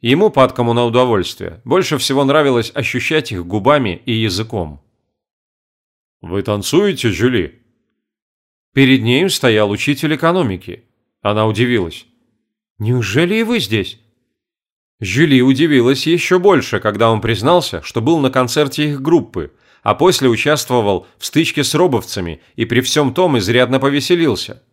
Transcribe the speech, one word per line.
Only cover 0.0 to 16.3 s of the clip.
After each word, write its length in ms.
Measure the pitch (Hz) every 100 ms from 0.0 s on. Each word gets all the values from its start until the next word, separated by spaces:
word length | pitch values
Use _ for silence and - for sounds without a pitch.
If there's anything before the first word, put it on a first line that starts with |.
Ему, 280 | 117 143 214
падкому 440 | - 127 - 117
на 100 | 117
удовольствие, 760 | 120 117 127 107 87 - 90 82
больше 340 | - 170 170 143
всего 280 | - 135 139
нравилось 460 | 151 139 120 113
ощущать 580 | - 117 127 - 156 156
их 140 | 98 87
губами 560 | 104 104 147 117 85 -
и 60 |
языком. 720 | 113 110 92 110 107 80 71 _ _ _ _ _ _ _ _ _ _ _ _ _ _
"Вы 180 | 82 95
танцуете, 720 | 98 104 98 160 202 156 120
Жюли?" 500 | 90 123 120 80 _ _ _ _ _ _ _ _ _ _ _ _
Перед 300 | - 135 131
нею 260 | 113 127 185
стоял 400 | - 127 107 104
учитель 460 | 104 135 143 156 151
экономики. 680 | 165 180 135 92 - - _ _ _ _
Она 240 | 101 104 110
удивилась. 600 | 107 123 120 85 - - _ _ _ _ _ _ _
"Неужели 560 | 107 123 101 113 175 220
и 80 |
вы 160 | 226 240
здесь?" 400 | 107 110 90 - _ _ _ _ _ _ _ _ _ _
Жюли 400 | 98 113 160 135
удивилась 680 | 127 131 165 139 120 139 156
еще 320 | 170 -